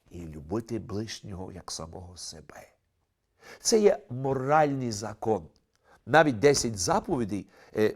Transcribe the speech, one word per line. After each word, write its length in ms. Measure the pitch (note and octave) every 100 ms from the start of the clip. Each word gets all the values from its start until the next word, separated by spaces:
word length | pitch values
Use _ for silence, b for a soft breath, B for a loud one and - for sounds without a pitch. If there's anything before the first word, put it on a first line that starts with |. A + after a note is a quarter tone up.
| _
і 100 | F#2
любити 580 | E2 D#2 D2 G#2+ A#2 A2+
ближнього 760 | - G2 A2 - - F2+ F#2
як 180 | F2+ -
самого 460 | - E2 F#2+ F2+ F2
себе. 520 | - E2 D2 - - _ _ _ _ _ _ B B B
Це 180 | - A3+
є 200 | G3+ - -
моральний 800 | B2+ C3+ C3 C3 D#3 D3+ C3+ B2
закон. 540 | G2+ G#2+ A2 A2+ G2+ D#2 _ _ _ b b -
Навіть 320 | D3 D#3 G#2+
десять 400 | C#3+ C3+ A#2+ G#2+
заповідей, 680 | F2+ G3 G#3+ C#3+ G#2 G2 - b b G#2+
е, 180 | G#2+